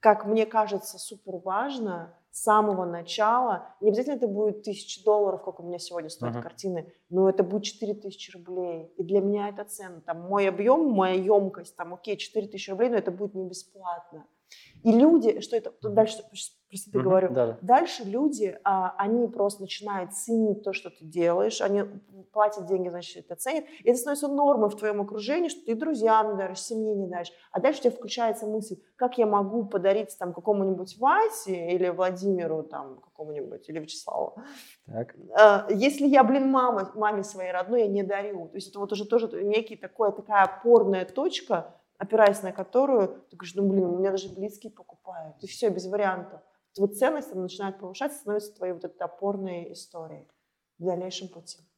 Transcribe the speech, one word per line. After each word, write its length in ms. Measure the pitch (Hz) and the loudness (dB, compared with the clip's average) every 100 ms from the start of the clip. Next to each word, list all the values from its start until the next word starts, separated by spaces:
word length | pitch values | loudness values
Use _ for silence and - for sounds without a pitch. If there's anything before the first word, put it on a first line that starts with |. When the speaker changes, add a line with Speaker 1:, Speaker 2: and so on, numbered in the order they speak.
Speaker 1:
Как 260 | 226 208 202 | 6 4 2
мне 200 | 220 220 | 0 2
кажется, 520 | 220 220 202 - 185 | 0 0 -2 -8 -14
супер 380 | - 202 - 185 | -16 -16 -12 -10
важно 760 | 185 190 277 269 220 175 165 _ _ | -4 -4 -4 -6 -6 -8 -10 _ _
с 100 | - | -8
самого 420 | - 214 214 190 180 | 2 4 4 0 -2
начала, 880 | 170 170 - 214 240 247 180 - _ | -6 -8 0 2 4 2 -2 -6 _
не 80 | 208 | 0
обязательно 260 | 208 262 269 | 2 -2 -2
это 120 | 233 | -2
будет 340 | 202 214 208 | 0 -2 -2
тысяча 400 | 214 196 - - | -8 -10 -10 -2
долларов, 400 | 214 208 202 185 | 2 4 4 0
как 160 | 190 180 | -8 -12
у 20 | |
меня 160 | 170 175 | -12 -12
сегодня 320 | - 175 156 | -10 -10 -10
стоят 240 | - 120 120 | -8 -8 -6
Speaker 2:
Мгм. 60 | |
Speaker 1:
картины, 500 | 139 - 196 180 160 _ _ | -10 -10 -8 -8 -10 _ _
но 180 | 175 190 | 2 4
это 140 | 190 | 4
будет 200 | 180 202 | 0 0
четыре 300 | 202 - 208 | -6 -8 -8
тысячи 380 | 208 196 190 - | -6 -10 -16 -20
рублей. 600 | 180 170 180 180 165 160 - | -20 -10 -8 -6 -8 -12 -10
И 60 | |
для 160 | 165 196 | 0 2
меня 280 | 196 202 202 | 2 0 -4
это 140 | 202 | -8
ценно. 360 | 202 - 190 170 | -14 -14 -16 -16
Там 220 | - 165 | -10 -10
мой 260 | 175 202 196 | -2 2 2
объем, 420 | 180 202 285 302 | 2 4 4 4
моя 240 | 214 185 | 4 2
емкость, 640 | 185 190 208 196 190 175 _ | 2 4 4 4 -6 -18 _
там, 180 | 170 | -14
окей, 220 | 185 - 202 | -12 -8 -8
четыре 320 | - 220 202 | -6 -6 -6
тысячи 220 | 196 196 | -10 -10
рублей, 200 | 190 240 | 0 2
но 60 | 233 | 2
это 140 | 190 | -2
будет 220 | 180 202 | -4 -8
не 100 | 196 185 | -6 -10
бесплатно. 800 | 185 - 196 185 175 - 156 147 _ _ - - - | -12 -18 -14 -10 -10 -12 -20 -20 _ _ -20 -20 -2
И 80 | 226 | 4
люди, 480 | 226 294 330 226 - | 8 8 8 4 0
что 160 | 208 233 | -2 -4
это, 140 | - | -4
тут 140 | - | -10
Speaker 2:
Мгм. 100 | 214 202 | -2 4
Speaker 1:
дальше, 260 | 220 220 - | 2 2 -14
прости, 260 | 196 - _ _ 190 - | -14 -16 _ _ -16 -4
Speaker 2:
Мгм, 60 | 127 | -2
Speaker 1:
договорю. 260 | 156 185 185 | 4 4 4
Speaker 2:
да, 140 | 127 117 | 2 0
да. 120 | 113 | -2
Speaker 1:
Дальше 420 | 180 254 339 - | 4 4 4 -6
люди, 540 | 208 220 302 247 202 - | -6 0 0 0 -4 -2
а, 300 | 202 190 185 - | 0 0 0 -2
они 280 | 202 233 240 | -2 0 0
просто 340 | 233 202 202 | 0 -2 -2
начинают 500 | 190 - 208 196 180 | -12 -12 -8 -8 -8
ценить 480 | - - 226 220 208 | -10 -2 0 2 0
то, 100 | 208 | -4
что 180 | 190 180 | -8 -10
ты 140 | _ | _
делаешь, 560 | 160 165 170 170 208 220 | -10 0 2 2 0 0
они 220 | 190 202 202 202 _ 196 - | 0 0 -2 -8 _ -20 -10
платят 340 | 214 214 208 175 | 0 0 0 -4
деньги, 220 | 190 180 | -2 -2
значит, 340 | 175 170 175 - | -6 -12 -16 -16
это 100 | 175 | -10
ценят. 280 | 254 311 302 - | -4 -4 -6 -2
И 40 | - | 2
это 80 | 247 | 2
становится 300 | 269 285 294 | 0 -4 -2
нормой 400 | 277 285 262 208 | 2 4 4 2
в 60 | 202 | 0
твоем 240 | 214 208 | -4 -2
окружении, 480 | 202 214 208 311 339 | -4 -6 -2 -2 -2
что 120 | - - | -6 -6
ты 80 | |
друзьям 580 | 226 311 277 226 220 220 | -4 -2 0 4 4 4
не 40 | 202 | -2
даришь, 220 | 190 185 | -4 -6
семье 340 | - 220 214 | -8 -4 -2
не 120 | 202 190 | -2 -4
даришь. 240 | 175 170 - _ | -6 -10 -14 _
А 80 | - | 0
дальше 200 | 247 311 | 0 2
у 20 | |
тебя 80 | 240 233 | 0 0
включается 500 | 220 - 233 214 214 | -10 -2 -2 -2 -4
мысль, 300 | 214 214 185 _ _ | -6 -6 -12 _ _
как 220 | 247 247 | -4 2
я 80 | 220 | 2
могу 380 | 208 196 226 208 | 2 0 -2 -2
подарить 500 | 202 190 196 214 - | 0 2 2 -2 -8
там 140 | 180 | -10
какому-нибудь 640 | 175 190 202 196 185 190 - | -6 0 0 2 -2 -6 -2
Васе 720 | 254 359 440 440 - 185 170 | 2 4 2 0 -6 -6 0
или 160 | 180 180 | 0 0
Владимиру, 720 | 175 185 180 196 185 170 156 | 2 0 0 0 0 0 -4
там, 380 | 151 147 139 131 | -6 -12 -14 -18
какому-нибудь, 680 | _ _ 151 147 131 - - | _ _ -12 -10 -10 -12 -12
или 120 | 160 | -12
Вячеславу. 560 | 156 - - - - - 269 277 - - - | -10 -12 -8 -6 -6 -8 -18 -20 -20 -20 -12
Speaker 2:
Так. 300 | 110 123 - - 113 | -10 -10 -12 -4 10
Speaker 1:
А, 300 | 214 202 202 | 10 10 2
если 360 | 202 262 285 277 | 2 2 4 6
я, 160 | 269 | 8
блин, 260 | 233 277 269 | 8 6 4
мама, 420 | 269 247 214 190 | 4 4 0 -4
маме 280 | 214 214 214 | -2 -2 0
своей 280 | 196 196 185 | -6 -8 -6
родной 300 | 180 185 240 | -4 0 2
я 60 | 214 | 2
не 140 | 202 | 0
дарю. 440 | 190 196 202 196 165 | -2 -4 -6 -10 -12
То 80 | 196 | -14
есть 140 | 190 | -14
это 80 | 208 | -10
вот 120 | 202 | -6
уже 120 | 202 208 | -6 0
тоже 220 | 233 220 170 | 0 0 -4
некий 320 | 202 214 220 220 | 0 0 -2 -14
такой, 360 | 185 _ 202 | -18 _ -2
такая 320 | 202 - 208 | -2 0 4
опорная 600 | 190 190 240 233 196 190 | 4 2 6 6 6 0
точка, 680 | 185 - 330 - - 190 165 - _ _ | -2 -2 -2 -4 -4 -4 -4 -16 _ _
опираясь 440 | 196 220 208 202 | -2 6 6 6
на 100 | 190 | -6
которую 560 | 180 185 240 277 254 190 - _ | -8 -2 2 4 4 2 -2 _
ты 60 | - | -18
говоришь, 180 | 180 | -12
«Ну, 120 | 185 202 | -2 2
блин, 180 | 196 180 | 2 2
у 120 | 175 | 0
меня 120 | 190 | 0
даже 180 | 190 190 | -2 -6
близкие 420 | - 208 - 220 | -10 -10 -10 -20
покупают». 640 | - - - - 175 160 - | -20 -20 -20 -18 -16 -16 -16
И 40 | 190 | -16
все, 240 | - 226 | -2 -2
без 160 | 185 185 | -2 -4
вариантов. 540 | 208 202 185 - - _ _ _ - | 0 0 -2 -8 -18 _ _ _ -2
Вот 160 | 202 202 | 0 2
ценность, 340 | 262 311 - | 0 0 -6
она 100 | 190 | -8
начинает 340 | 180 - 202 190 | -8 -6 -8 -8
повышаться, 400 | 185 190 285 285 | -14 -6 -6 -6
становится 360 | 208 208 208 | -4 -4 -6
твоей 200 | - 185 | -10 -8
вот 100 | 170 | -8
этой 180 | 175 _ | -10 _
опорной 720 | 175 - 196 202 190 175 170 | -10 -6 -4 -4 -6 -8 -12
историей 560 | 165 - 175 160 151 - _ _ _ _ _ | -16 -18 -16 -16 -18 -20 _ _ _ _ _
в 60 | |
дальнейшем 440 | 175 180 185 180 185 | -6 -4 -6 -10 -14
пути. 300 | 170 - - _ | -18 -20 -20 _